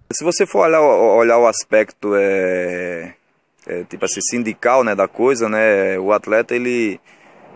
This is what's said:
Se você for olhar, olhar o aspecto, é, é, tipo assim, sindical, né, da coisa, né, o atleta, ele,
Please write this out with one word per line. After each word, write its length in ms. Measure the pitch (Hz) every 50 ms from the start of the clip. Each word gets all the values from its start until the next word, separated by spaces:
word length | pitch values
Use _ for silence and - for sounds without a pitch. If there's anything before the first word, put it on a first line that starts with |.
| _ -
Se 120 | 120 - 151
você 240 | 175 170 - 196
for 180 | - - 202 180
olhar, 160 | 160 160 160
olhar 560 | 151 139 110 87 117 107 101 117 117 117 117
o 80 | 120 120
aspecto, 680 | 113 107 - - - 107 107 107 - - - - 104 101
é, 1000 | 98 98 98 98 95 92 90 92 90 90 90 90 90 90 87 87 82 85 87 - _ _ _ _ _ _ _ _ _ -
é, 160 | 82 87 90 90
tipo 220 | - - 101 95
assim, 160 | 95 - 101
sindical, 640 | - - 120 120 117 110 95 - - 120 127 135 120
né, 120 | 110 101
da 120 | 98 95
coisa, 400 | - - - 117 135 139 117 113
né, 520 | 107 107 107 110 110 101 98 95 95 95 92
o 120 | 95 101
atleta, 440 | 104 101 - 98 107 113 117 - 123
ele, 440 | 123 123 123 123 120 113 101 90 - _ _ - _ _ - _ - - - -